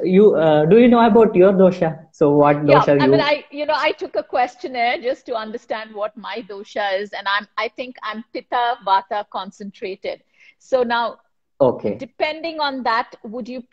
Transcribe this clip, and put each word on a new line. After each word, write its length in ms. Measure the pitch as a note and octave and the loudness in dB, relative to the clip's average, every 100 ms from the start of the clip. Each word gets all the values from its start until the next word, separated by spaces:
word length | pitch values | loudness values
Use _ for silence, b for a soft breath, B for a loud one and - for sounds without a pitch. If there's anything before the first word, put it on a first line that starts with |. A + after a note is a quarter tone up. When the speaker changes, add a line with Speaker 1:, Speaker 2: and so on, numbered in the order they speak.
Speaker 1:
you, 320 | F3 F#3 G#3 D3 | 2 4 6 4
uh, 300 | D#3+ D3+ D#3 | 2 2 4
do 120 | G#3+ | 6
you 100 | B3 | 6
know 160 | A#3+ | 6
about 300 | A#3 A#3 G#3+ - | 4 4 4 6
your 160 | F#3 | 4
dosha? 540 | F#3+ F#3 F3+ E3 D#3 - | 6 4 2 -4 -6 -16
So 180 | _ D3 D3 | _ 2 4
what 200 | D3 D3 D3 | 4 2 4
Speaker 2:
Yeah, 140 | C#3+ | 4
Speaker 1:
dosha 200 | - C#3+ | 4 2
Speaker 2:
I 40 | C3 | 4
Speaker 1:
you 60 | |
Speaker 2:
mean, 80 | C#3 | 2
I, 240 | C#4+ D4 - | 2 -2 -6
you 160 | C#4+ D4 | -8 -4
know, 80 | D4+ | -2
I 180 | D4+ | -2
took 220 | - F4+ - | -4 -6 -8
a 60 | |
questionnaire 800 | D4+ C#4+ B3+ - F4+ B3+ A#3 C4 | -6 -4 -4 -6 -10 -4 -2 -2
just 240 | A3+ C4+ - | -6 -8 -8
to 80 | A#3 | -10
understand 600 | A3 A#3+ - A3+ A3 G#3+ | -8 -12 -10 -12 -10 -10
what 200 | G#3+ A3 | -10 -10
my 280 | F#3 G#3 G3 | -12 -12 -14
dosha 520 | G3+ G#3 - G3+ F#3+ | -16 -12 -8 -4 -4
is, 120 | G#3 | -6
and 160 | F3 G3 | -8 -6
I'm, 200 | G3+ G#3 - | -4 -6 -8
I 120 | A3+ | -8
think 260 | - B3+ B3+ | -8 -16 -14
I'm 200 | G#3 G#3+ - | -14 -14 -14
Pitta 440 | C#4 - B3 A#3+ B3 G3+ | -14 -6 -4 -2 -4 -2
Vata 400 | F#3+ G3 G#3 G#3 | -2 -2 -8 -8
concentrated. 920 | G#3+ F#3+ - G3 - G3 G3 F#3 D#3 _ b b b | -12 -12 -14 -18 -14 -14 -12 -12 -12 _ b b b
So 240 | _ C4 | _ -2
now, 340 | A#3+ A#3 A3+ - _ _ _ _ | -2 -2 -4 -8 _ _ _ _
Speaker 1:
Okay. 360 | C3 A2 G#2+ G2+ | 0 0 -6 -8
Speaker 2:
depending 640 | C4+ - D#4 D#4 D#4+ D#4+ | -12 -6 -4 -4 -10 -6
on 240 | C#4+ C4+ | -6 -4
that, 320 | A#3+ A3+ A3+ - | -2 -2 -4 -12
would 260 | A#3 A3+ A3+ | -16 -14 -12
you 120 | B3+ A#3+ | -14 -16